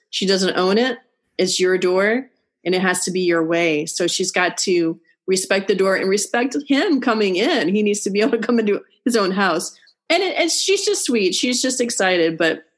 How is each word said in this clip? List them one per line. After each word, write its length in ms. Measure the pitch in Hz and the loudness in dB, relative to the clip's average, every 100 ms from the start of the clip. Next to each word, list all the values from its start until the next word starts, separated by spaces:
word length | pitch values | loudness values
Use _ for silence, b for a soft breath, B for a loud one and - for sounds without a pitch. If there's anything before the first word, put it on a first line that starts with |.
| _ | _
She 160 | - 190 | -4 0
doesn't 320 | 190 190 - | 0 0 0
own 220 | 185 202 | 2 2
it. 180 | 254 240 _ _ _ - | 0 -2 _ _ _ -4
It's 220 | 185 - | -2 2
your 180 | 185 185 | 2 2
door, 540 | 185 185 202 240 269 _ _ _ 170 | 2 2 2 0 -4 _ _ _ -4
and 80 | |
it 80 | 185 | 0
has 240 | 185 180 - | 0 0 -2
to 60 | |
be 100 | 185 | -2
your 240 | 180 170 160 | 0 0 0
way. 400 | 170 170 151 156 | 0 0 0 -4
So 220 | - 175 | -4 -2
she's 240 | - 185 | -2 -4
got 260 | 196 180 - | -2 -2 -2
to 400 | - 175 165 165 b b - | 0 0 0 -4 b b -4
respect 400 | 185 - 196 196 | -2 0 -2 0
the 80 | 190 | 0
door 200 | 190 190 | 2 0
and 140 | 190 | 0
respect 460 | 202 - 240 262 294 285 | -2 -2 -2 -2 -4 -2
him 340 | 277 392 277 | 0 2 2
coming 340 | 247 220 208 180 | 0 0 0 0
in. 340 | 254 302 165 | 0 0 0
He 140 | 208 | 2
needs 180 | 208 202 | 0 0
to 80 | - | -2
be 120 | 196 | 0
able 100 | 214 | 0
to 80 | 233 | 0
come 180 | 226 240 | 0 0
into 240 | 208 196 - b - | 2 -2 -4 b -2
his 100 | 233 | 0
own 140 | 190 | 0
house. 480 | 190 196 165 180 - b b - | 0 0 0 -4 -12 b b -2
And 140 | 339 | 0
it, 120 | 381 - | 0 -2
and 100 | 330 | -2
she's 340 | - - 392 | -2 0 0
just 220 | 392 403 - | 0 -2 0
sweet. 300 | 240 185 - | 0 0 0
She's 260 | 247 247 | -2 0
just 180 | 262 262 | -2 -2
excited, 560 | 240 - 190 185 165 160 | -2 0 0 2 0 2
but 280 | 165 - - | -2 -2 -10